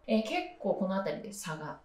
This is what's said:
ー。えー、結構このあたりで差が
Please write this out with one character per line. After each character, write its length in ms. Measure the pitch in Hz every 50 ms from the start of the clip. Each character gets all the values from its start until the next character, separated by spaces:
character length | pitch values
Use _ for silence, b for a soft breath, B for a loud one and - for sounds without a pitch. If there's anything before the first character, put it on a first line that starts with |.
| - -
ー。 40 |
え 40 | 220 220
ー、 40 |
結 120 | 220 - 302 359 359 - - -
構 140 | - 202 180
こ 100 | - 196
の 80 | 185 190
あ 60 | 196
た 100 | - 160
り 120 | 151 -
で 100 | - -
差 240 | - - - 170 156
が 240 | 151 151 147 147 -